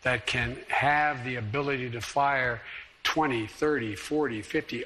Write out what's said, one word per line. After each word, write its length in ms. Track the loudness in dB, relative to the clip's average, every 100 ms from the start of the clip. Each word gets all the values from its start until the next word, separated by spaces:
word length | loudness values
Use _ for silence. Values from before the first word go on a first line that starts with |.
that 240 | 0 0 0
can 320 | 0 -2 -4 -2
have 560 | 2 4 4 4 0
the 120 | -4 -4
ability 520 | -2 0 0 0 -2
to 100 | -6
fire 600 | -2 2 4 4 2 -2 -6 -14 -16 -4
twenty, 440 | -2 2 2 2 -2
thirty, 480 | 0 2 2 0
forty, 480 | -6 -2 0 0 -2
fifty, 420 | -4 -4 -2 -6